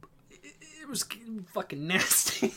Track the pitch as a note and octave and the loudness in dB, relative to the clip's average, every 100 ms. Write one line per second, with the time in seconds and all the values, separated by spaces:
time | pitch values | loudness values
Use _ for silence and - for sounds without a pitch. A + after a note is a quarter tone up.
0 | - _ _ D4+ - - D#4 D#4 D4+ B3+ | -20 _ _ -20 -20 -20 -20 -16 -6 -4
1 | - G#3 A#3 A3 F3+ G#3 - C#3+ D#3 F#3 | -4 -8 -10 -10 -6 -6 -4 -4 0 2
2 | - - - - - | 4 4 4 2 0